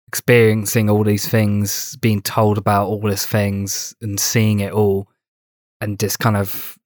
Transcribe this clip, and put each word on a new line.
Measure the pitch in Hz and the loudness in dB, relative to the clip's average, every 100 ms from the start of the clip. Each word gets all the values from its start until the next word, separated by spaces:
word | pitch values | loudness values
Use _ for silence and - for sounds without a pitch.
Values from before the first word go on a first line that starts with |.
| _ | _
experiencing | - - 120 110 110 101 120 104 | -4 4 6 6 2 0 0 2
all | 107 | 2
these | 107 101 - | 2 0 0
things, | 113 107 104 101 - - - | 0 2 0 -2 -4 -10 -4
being | - 104 | 0 0
told | - - 107 104 | -2 0 2 2
about | 104 101 101 | 0 0 0
all | 107 | -2
these | 107 98 - | -2 -4 -2
things | 110 101 98 98 - - - | -2 0 -2 -6 -8 -10 -12
and | 110 101 | -8 -4
seeing | - 117 110 104 | -2 2 2 2
it | 98 | 0
all, | 107 101 98 101 _ _ _ _ _ _ _ | 2 2 0 -4 _ _ _ _ _ _ _
and | - 101 | -8 -4
just | 101 - | -4 -2
kind | 120 104 | 0 0
of, | 98 - - - | -2 -6 -14 -20